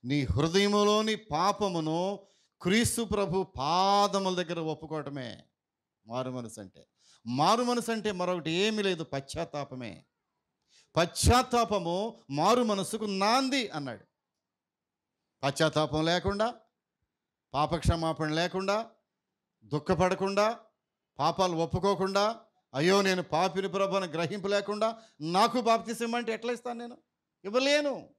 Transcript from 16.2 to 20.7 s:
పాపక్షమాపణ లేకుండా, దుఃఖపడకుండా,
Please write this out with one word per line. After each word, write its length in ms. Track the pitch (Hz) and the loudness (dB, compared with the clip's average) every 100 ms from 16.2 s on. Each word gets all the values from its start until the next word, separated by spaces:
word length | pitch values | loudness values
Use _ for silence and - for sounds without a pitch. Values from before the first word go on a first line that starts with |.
| 185 202 220 - _ _ _ _ _ _ _ _ _ | -2 -2 -4 -4 _ _ _ _ _ _ _ _ _
పాపక్షమాపణ 800 | 135 151 165 - 170 160 156 156 | -2 0 0 0 0 0 -2 -2
లేకుండా, 580 | 156 175 180 190 208 226 _ _ _ _ _ _ _ | 0 0 -2 -2 -2 -2 _ _ _ _ _ _ _
దుఃఖపడకుండా, 960 | 110 147 147 180 180 185 190 196 214 233 _ | -6 -6 0 2 2 2 0 2 2 0 _